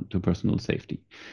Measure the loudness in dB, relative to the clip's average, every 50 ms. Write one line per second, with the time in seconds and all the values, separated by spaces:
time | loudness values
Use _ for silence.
0 | 2 0 -2 2 2 2 2 4 2 2 2 2 2 0 -2 -2 -2 -6 -10 -10
1 | -10 _ -20 -18 -18 -18